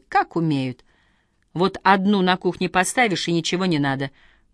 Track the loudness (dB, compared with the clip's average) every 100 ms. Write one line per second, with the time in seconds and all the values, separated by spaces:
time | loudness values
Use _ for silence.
0 | -2 -2 0 -2 0 0 -2 -8 _ _
1 | _ _ _ _ _ -2 -2 0 2 2
2 | 2 2 2 0 -2 -2 -2 0 0 0
3 | 0 0 -2 -2 -2 -2 0 0 0 -2
4 | -6 _ _ _ _